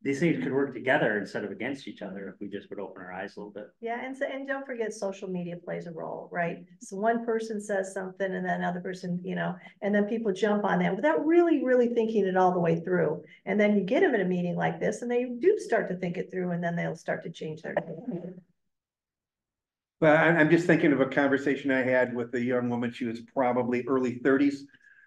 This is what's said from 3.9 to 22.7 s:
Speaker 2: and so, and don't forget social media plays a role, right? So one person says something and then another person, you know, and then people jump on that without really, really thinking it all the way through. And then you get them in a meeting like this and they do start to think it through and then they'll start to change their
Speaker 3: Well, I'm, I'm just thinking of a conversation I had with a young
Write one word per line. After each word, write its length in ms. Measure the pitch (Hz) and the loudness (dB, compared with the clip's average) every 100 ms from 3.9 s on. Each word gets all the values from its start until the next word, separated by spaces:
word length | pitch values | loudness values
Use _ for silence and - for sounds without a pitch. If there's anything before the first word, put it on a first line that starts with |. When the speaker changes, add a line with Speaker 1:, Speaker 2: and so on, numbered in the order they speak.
| 240 | -8
Speaker 2:
and 140 | 262 269 | -8 -6
so, 80 | |
and 220 | 269 269 277 | -6 -6 -6
don't 180 | 277 | -8
forget 280 | 277 233 214 | -6 -6 -6
social 340 | - 196 190 190 | -6 -8 -6 -8
media 280 | 180 175 175 | -6 -6 -10
plays 300 | - 170 170 | -8 -8 -8
a 40 | |
role, 380 | 165 160 160 165 | -10 -8 -10 -8
right? 320 | 175 170 175 - - | -4 -4 -4 -14 -20
So 180 | - 190 | -12 -2
one 300 | 220 233 233 | 0 0 0
person 340 | 220 226 208 | -2 -2 -6
says 320 | 208 196 190 | -2 -4 -2
something 400 | 196 185 - 190 | -6 -8 -4 -4
and 140 | 185 180 | -2 -2
then 140 | 180 | -2
another 180 | 180 180 | -2 -4
person, 420 | 185 180 180 180 | -8 -8 -6 -4
you 100 | 185 | -4
know, 220 | 175 170 - - - | -4 -4 -6 -12 -6
and 100 | 202 | 0
then 120 | 208 | 2
people 280 | 208 226 220 | 2 0 -2
jump 320 | 190 214 208 | 0 2 2
on 140 | 202 185 | 2 2
that 160 | 175 | 2
without 320 | 196 302 311 294 | 2 2 4 4
really, 380 | 339 339 285 | 6 6 4
really 240 | 254 247 233 | 4 4 4
thinking 360 | 233 220 220 | 2 2 2
it 120 | 185 185 | 2 4
all 160 | 185 | 4
the 80 | 175 | 4
way 160 | 165 165 | 2 0
through. 460 | 185 180 151 160 - - | 0 2 2 -2 -8 -12
And 140 | - 202 | -2 2
then 180 | 208 202 | 4 4
you 60 | |
get 180 | 180 294 | 2 4
them 140 | 370 | 4
in 60 | 220 | 4
a 40 | |
meeting 300 | 180 180 175 | 2 0 0
like 240 | 170 165 - | 0 -2 0
this 240 | 180 208 | -2 -2
and 80 | 240 | -2
they 140 | 240 | -2
do 340 | 254 240 349 427 | -2 2 2 2
start 300 | - 220 180 | 2 0 0
to 80 | 185 | -4
think 200 | 180 170 | -4 -4
it 140 | - | -6
through 220 | 185 180 | -4 -4
and 100 | 170 | -2
then 140 | 170 170 | -2 -2
they'll 180 | 165 | -4
start 300 | 160 - 160 | -6 -6 -6
to 60 | 170 | -8
change 320 | - 160 160 | -10 -10 -10
their 120 | 147 - 175 - - 175 185 185 - _ _ _ _ _ _ _ _ _ _ _ _ _ _ _ | -6 -6 -6 -10 -8 -8 -10 -14 -20 _ _ _ _ _ _ _ _ _ _ _ _ _ _ _
Speaker 3:
Well, 160 | 156 156 | 4 6
I'm, 200 | 160 170 | 6 6
I'm 140 | 151 | 6
just 160 | 165 185 | 6 6
thinking 260 | 156 165 | 4 4
of 80 | 131 | 4
a 60 | 135 | 2
conversation 680 | 147 139 135 151 131 139 | 2 2 2 0 -2 0
I 100 | 131 | 0
had 320 | 127 127 123 | 2 2 2
with 180 | 117 117 | -2 -4
a 60 | 127 | -2
young 300 | 123 123 120 | 0 0 0